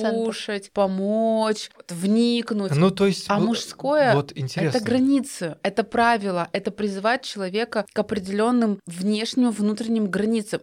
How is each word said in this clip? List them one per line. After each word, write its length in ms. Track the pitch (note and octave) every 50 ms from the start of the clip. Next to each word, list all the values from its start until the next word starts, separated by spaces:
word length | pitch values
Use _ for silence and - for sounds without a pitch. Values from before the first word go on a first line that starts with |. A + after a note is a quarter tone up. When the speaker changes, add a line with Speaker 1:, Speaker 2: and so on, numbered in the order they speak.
Speaker 1:
послушать, 720 | A3 A3 A3+ A3+ A3+ A3+ G#3+ - - - G#3 G3+ G3+ -
помочь, 1000 | - G3+ G3 F#3+ F#3+ F#3+ G3 G3+ G#3+ A3 A3+ A3+ A3 A3 A3 G#3+ G#3+ G#3+ - - _
вот, 160 | - - -
вникнуть. 840 | F3 E3+ F3+ G3+ G#3+ A#3 A#3+ A#3+ A#3 A#3 A3+ - A3+ G#3 G3 F#3 C#3+
Speaker 2:
Ну, 160 | D3 F3+ F#3+
то 160 | F#3+ G3 G3 G3
есть, 180 | F#3+ - - -
Speaker 1:
А 120 | G3+ G#3
Speaker 2:
в-, 40 | G#3+
Speaker 1:
мужское 680 | A3+ A3+ - - - - - - C4+ D4+ D4+ C#4 B3 G#3
Speaker 2:
вот 160 | C#3+ C#3+ - -
интересно. 420 | D3 C3+ B2+ - D#3+ E3 D3+ B2+ B3
Speaker 1:
это 80 | G#3
границы, 720 | A3 A#3+ C4 C4 C4+ C#4 C4+ - - - - F3+ D#3 D3 - -
это 200 | G3+ G3 A3+ G#3+
правила, 640 | G#3+ - A#3 A#3 A#3 A#3 G#3+ G3+ G3 F3+ F3 E3+ -
это 200 | - G3 G3 G#3+
призывать 520 | G3 - G#3+ G#3 F#3+ G3 G3 A3 B3 C4 -
человека 640 | - - G3+ F#3+ F#3 F#3 G#3+ A#3 A#3 - G#3+ G3 -
к 80 | - A3
определённым 800 | G#3 - A3+ G3+ F3+ F#3+ G3 G3+ A3 A#3+ B3 A#3+ A#3 G#3+ G3 G3 -
внешним, 640 | F3 E3+ F3 F#3 G#3 G#3+ G#3 A3+ A#3 - C4 B3 A#3+
внутренним 560 | G#3 G#3 G#3 G#3 G#3+ G#3 A#3 A3+ A#3 A3 G#3+ F#3
границам 520 | F3 F#3+ G#3 A3 A3+ A3+ G#3 - F#3 -